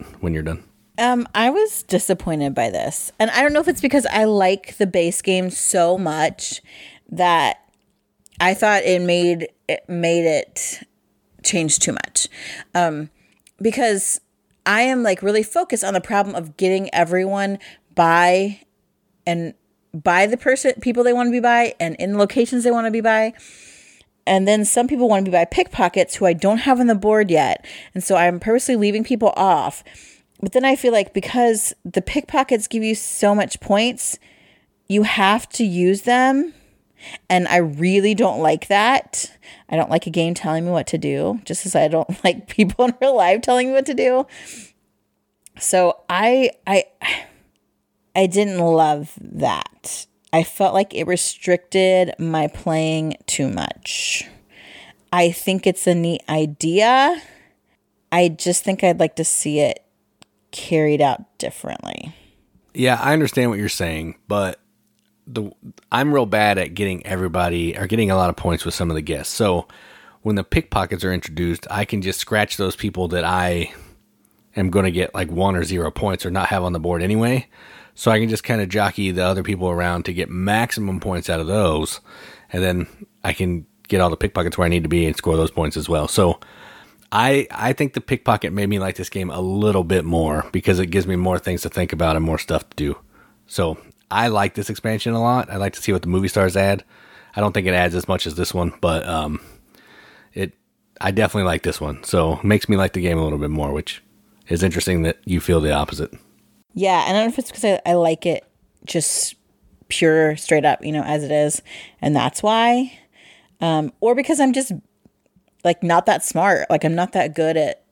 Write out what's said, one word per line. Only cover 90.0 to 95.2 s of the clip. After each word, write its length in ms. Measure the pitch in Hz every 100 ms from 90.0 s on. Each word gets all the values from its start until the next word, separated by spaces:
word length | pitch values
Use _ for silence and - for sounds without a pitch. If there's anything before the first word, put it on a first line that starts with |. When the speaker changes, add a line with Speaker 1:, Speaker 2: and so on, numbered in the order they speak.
| 80
Speaker 1:
more 400 | 85 78 76 -
because 260 | 90 107 92
it 80 | 90
gives 180 | 95 87
me 120 | 90
more 200 | 92 87
things 240 | - 87
to 60 | 85
think 220 | - 85
about 240 | 78 82 80
and 80 |
more 140 | 80 76
stuff 300 | - 78 -
to 60 | -
do. 200 | 73 - - _ _ _ _
So 300 | - 85 78 - _ _
I 200 | 104 120
like 240 | 104 101 -
this 140 | 104
expansion 440 | 107 113 110 117
a 80 | 117